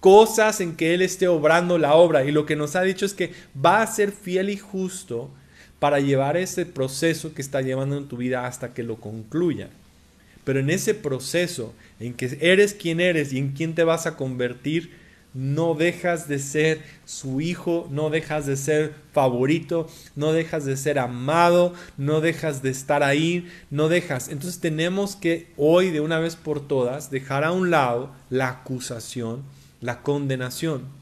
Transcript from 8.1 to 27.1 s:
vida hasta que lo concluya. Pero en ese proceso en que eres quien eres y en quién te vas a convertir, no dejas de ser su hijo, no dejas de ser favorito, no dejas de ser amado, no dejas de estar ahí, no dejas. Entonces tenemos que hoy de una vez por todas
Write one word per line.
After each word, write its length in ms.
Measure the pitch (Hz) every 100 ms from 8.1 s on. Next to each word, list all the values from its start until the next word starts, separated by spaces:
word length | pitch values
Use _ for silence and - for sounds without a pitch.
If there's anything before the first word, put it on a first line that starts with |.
| 120
vida 300 | 123 127 123
hasta 260 | 120 127
que 100 | -
lo 140 | 117 113
concluya. 720 | 104 110 110 156 175 123 98 - - _ _ _ _ -
Pero 160 | - 135
en 100 | 135
ese 240 | 180 214
proceso 800 | 208 147 131 131 170 175 175 113 - - -
en 160 | 117
que 240 | 123 127 143
eres 320 | 165 190 202
quien 260 | 202 165 165
eres 360 | 180 170 139
y 40 | 131
en 140 | 139
quién 220 | 135 160
te 100 | 165
vas 220 | 165 165 165
a 100 | 156
convertir, 840 | 131 127 123 123 135 160 165 - - - _
no 420 | 131 131 143 170
dejas 520 | 156 170 170 180 170 160
de 140 | 143
ser 420 | 139 151 156 156 - -
su 360 | _ - 135 131
hijo, 460 | 160 175 - 170 170
no 180 | 139 156
dejas 360 | 160 156 151 139
de 100 | 135
ser 380 | 139 151 156 151 -
favorito, 760 | - 135 123 131 160 165 170 160 - - -
no 160 | 151
dejas 320 | 160 165 165
de 120 | 139 135
ser 220 | 147 143
amado, 760 | 123 123 131 160 170 175 175 175 - -
no 240 | 139 156
dejas 420 | 160 165 160 139
de 80 | 131
estar 340 | 131 - 147
ahí, 440 | 143 143 160 175 175 - -
no 180 | 143 156
dejas. 400 | 175 170 131 -
Entonces 320 | 151 180 175
tenemos 540 | 170 156 165 190 202
que 320 | - 165 165 - -
hoy 340 | 147 170 190
de 100 | 156
una 180 | 151 165
vez 160 | 165
por 320 | 165 - 147 139
todas 460 | 139 120 135 147